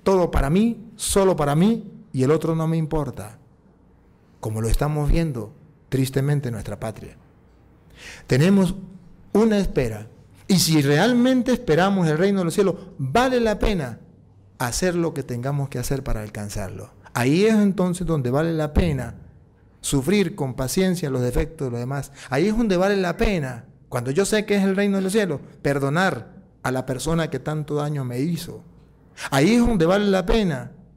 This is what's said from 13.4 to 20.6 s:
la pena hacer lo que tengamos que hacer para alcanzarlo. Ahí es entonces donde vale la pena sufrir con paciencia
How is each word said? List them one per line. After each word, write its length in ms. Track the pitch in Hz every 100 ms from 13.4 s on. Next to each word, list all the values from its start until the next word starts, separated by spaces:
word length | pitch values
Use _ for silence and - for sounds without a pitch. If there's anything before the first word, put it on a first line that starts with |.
la 180 | 226 208
pena 420 | 220 196 127 113 - - - - - -
hacer 380 | 123 - 180
lo 180 | 175 165
que 100 | 143
tengamos 460 | 131 120 127 143 139
que 100 | 127
hacer 240 | 120 135
para 200 | 131 107
alcanzarlo. 840 | 107 107 101 104 92 95 - - - 127
Ahí 280 | 123 165
es 100 | 214
entonces 500 | 220 202 190 180 175 170
donde 240 | 160 123
vale 200 | 135 165
la 200 | 160 151
pena 400 | 151 180 135 117 - - - _ _ _ _
sufrir 540 | - 139 135 208 175
con 200 | - 139
paciencia 560 | 120